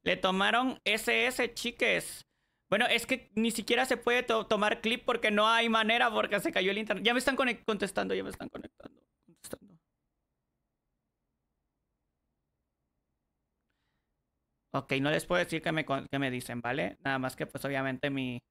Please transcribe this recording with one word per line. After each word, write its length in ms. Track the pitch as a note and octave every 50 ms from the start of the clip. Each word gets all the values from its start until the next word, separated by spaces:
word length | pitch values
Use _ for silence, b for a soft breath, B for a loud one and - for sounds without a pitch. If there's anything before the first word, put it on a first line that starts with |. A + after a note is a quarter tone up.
| _
Le 120 | F3+ F#3
tomaron 600 | F#3 - F#3+ F#3 F#3+ G3 G#3 A3 A#3+ B3+ C4 - - _
S 420 | G3 G#3 A3 - A#3+ A3+ A3+ A#3
S, 280 | B3 B3 - B3 A#3 -
chiques. 720 | - - A#3+ A#3+ - B3 A3+ F#3 E3 - - - - - _ _ _ _ _ _ _ _ _
Bueno, 160 | F#3 G#3+ B3
es 200 | - G#3+ A#3 A#3
que 240 | - C4 B3+ - _ _
ni 160 | A3 A3+ A#3
siquiera 340 | A3+ - G3 - A#3 A#3+ C4
se 120 | - B3+
puede 260 | A#3+ - A#3+ A#3+ B3
to-, 240 | B3 A#3+ A3+ A3 G#3
tomar 340 | - A3 G3+ G#3 G#3 A3+ A3+
clip 240 | - A3 A#3+ A#3+ -
porque 260 | - A#3+ A#3 - G#3+
no 180 | G#3 G#3 G#3+ A3
hay 200 | A3+ A#3 A#3 A#3
manera, 420 | A3 A3+ A3 G#3+ A3+ A#3+ B3 A#3+
porque 300 | G#3+ G#3+ G#3+ G#3 G#3 G3+
se 120 | - E4
cayó 180 | - F#3+ F#3 F#3+
el 80 | G3 G#3+
internet. 260 | A3 G#3 G#3 F#3 F#3+
Ya 80 | A3+ A#3+
me 40 | B3
están 180 | B3 C#4+ C4+
conec-, 280 | - C4+ B3 A3+ - -
contestando, 500 | - A3 G3 G#3 F#3+ - G#3 G3 F#3 F#3+
ya 100 | F#3+ F#3+
me 60 | G3
están 180 | - - - -
conectando, 520 | - - - - _ _ - - _ _ _ _ _ _ _
contestando. 480 | _ E3 _ - - - - - - F3 D#3+ _ _ _ _ _ _ _ _ _ _ _ _ _ _ _ _ _ _ _ _ _ _ _ _ _ _ _ _ _ _ _ _ _ _ _ _ _ _ _ _ _ _ _ _ _ _ _ _ _ _ _ _ _ _ _ _ _ _ _ _ _ _ _ _ _ _ _ _ _ _ _ _ _ _ _ _ _ _ _ _ _ _ _ _ _ _ _ _ _ _ _ _ _ _ _ _ _ _
Ok, 200 | - C3+ C3+ - C#3 C3+
no 100 | C#3 D3
les 160 | D#3+ E3 D#3
puedo 160 | - F3+ F3+
decir 200 | F3 - E3 D#3+
qué 100 | - E3+
me 120 | D#3+ D#3 D3
con-, 220 | - C3+ C3+ - -
qué 80 | - C#3
me 120 | C#3 C3
dicen, 300 | B2+ B2 A#2+ - A#2+ A#2+
¿vale? 360 | A2+ A#2+ B2+ D3+ E3+ - F#3+ _
Nada 160 | - C#3 C3+ C3
más 180 | C3 C3 -
que, 100 | - D#3
pues, 180 | - - C#3 -
obviamente 460 | C#3 C#3 C3+ C3+ C3+ C3 B2+ - C#3+
mi 300 | C#3 C3+ C3 B2+ A#2+ A#2+ _ _